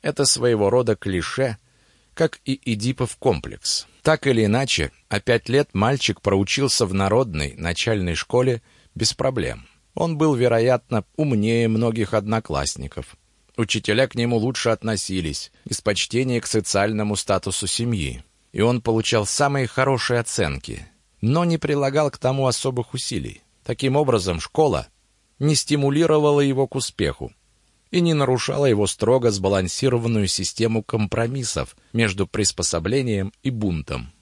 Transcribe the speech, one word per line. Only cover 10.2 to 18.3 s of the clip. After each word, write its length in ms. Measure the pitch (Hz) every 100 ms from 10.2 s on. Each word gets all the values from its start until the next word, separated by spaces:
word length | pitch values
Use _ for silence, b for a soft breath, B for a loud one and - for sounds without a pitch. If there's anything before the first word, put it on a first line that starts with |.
| 156
вероятно, 680 | 127 123 117 120 123 _ 117 - -
умнее 500 | 151 113 107 117 117
многих 460 | 110 117 113 104
одноклассников. 1000 | 107 104 110 - 73 71 - 69 - 73 - _ _ _ -
Учителя 500 | 113 110 - 107 131
к 80 | 120
нему 220 | 120 120
лучше 320 | 113 120 117
относились 840 | 110 110 104 - 95 80 71 - b b
из 120 | -
почтения 600 | - 101 - 113 127 120
к 60 | -
социальному 680 | 110 101 98 104 107 104 101
статусу 520 | - 95 - - 95
семьи, 560 | - 120 107 71 60 -